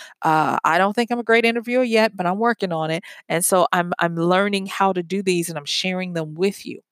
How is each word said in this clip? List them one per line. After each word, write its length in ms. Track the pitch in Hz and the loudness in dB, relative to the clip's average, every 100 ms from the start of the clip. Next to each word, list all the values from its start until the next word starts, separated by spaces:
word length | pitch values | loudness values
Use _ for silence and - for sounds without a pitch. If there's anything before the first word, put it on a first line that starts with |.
| - - | -20 -4
Uh, 360 | 160 156 143 - | 0 2 2 0
I 140 | 156 170 | 2 2
don't 140 | 196 | 2
think 160 | 226 233 | 0 -2
I'm 80 | 240 | -2
a 60 | |
great 200 | 226 226 | 2 2
interviewer 380 | 226 233 226 247 | 4 0 -2 0
yet, 340 | 247 220 220 196 | 2 2 2 0
but 100 | 180 | -2
I'm 120 | 196 | 0
working 340 | 233 226 190 | 0 0 -2
on 200 | 165 160 | -2 -2
it. 100 | 160 - - - | -4 -6 -20 -4
And 160 | 165 | -2
so 220 | 180 185 - | 2 4 4
I'm, 200 | 180 175 - | 2 -2 0
I'm 160 | 170 | -2
learning 520 | 165 170 185 202 196 190 | 0 2 2 2 -2 -4
how 260 | - 196 | 0 0
to 100 | 185 | 0
do 180 | 165 190 | -2 -2
these, 280 | 190 175 165 | 0 0 -2
and 100 | 160 | -6
I'm 60 | |
sharing 480 | 143 - 185 185 185 | -6 -4 -2 -4 -4
them 220 | 170 156 156 | -4 -6 -2
with 280 | 202 - | -2 -2
you. 160 | - - _ | -12 -14 _